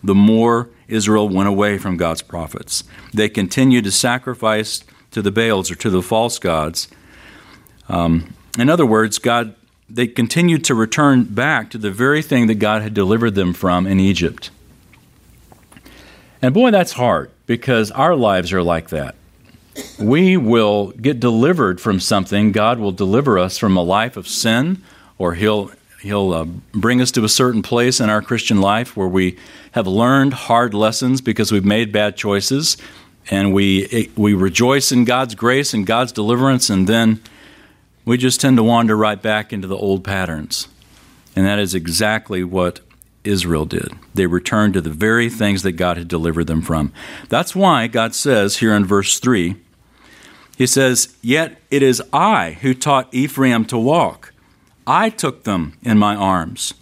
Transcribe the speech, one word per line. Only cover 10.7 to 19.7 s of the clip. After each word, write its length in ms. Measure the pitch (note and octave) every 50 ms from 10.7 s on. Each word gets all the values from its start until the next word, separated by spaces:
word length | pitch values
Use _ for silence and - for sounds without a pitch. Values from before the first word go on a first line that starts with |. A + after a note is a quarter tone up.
| C#3
return 480 | A2+ A2 A2 - - D3+ C#3+ C#3 B2+ A#2+
back 460 | - G#2 G#2 B2 D3 D#3 B2+ G#2+ -
to 60 | - A#2
the 140 | G#2+ G#2
very 300 | F#2+ G#2 B2 C3+ D3 D3+
thing 260 | D#3 - C#3+ B2+ A#2+ A2
that 80 | A2+
God 260 | G#2 G#2 G#2+ G#2+ A2
had 120 | G#2+ G#2+ G#2+
delivered 420 | G#2+ G2 F#2 G#2+ A2+ A#2 A#2 G2+
them 180 | G2 F#2+ F2+ F2
from 340 | - - F#2 F2+ F2+ F#2 F#2+
in 120 | G2 F#2+
Egypt. 500 | F#2+ G2 G2 E2+ F2 D#2 - - - - - _ - - - _ _ _ - _ _ _ _ _ _ _ - _ _ _ - _ _ _ - - _ - - - - - - - - _ _ _
And 120 | - D#3+ C#3+
boy, 180 | G3 B3 B3+
that's 220 | G#3+ G3 F3 - -
hard, 380 | - B2 A#2+ F#2+ D#2 C2+ - _ _ _ -
because 440 | A#2 A#2 - C3 B2+ A2+ A2 G2+
our 240 | - - C3+ E3 F3+
lives 380 | D3 A#2+ G#2+ G2 F#2 F2+ E2+ F#2+
are 100 | F#2 F2
like 260 | E2+ E2+ E2 D#2+ -
that. 260 | - D#2 C#2+ B1+ - _ _ _ _ _ _ _ - - _ _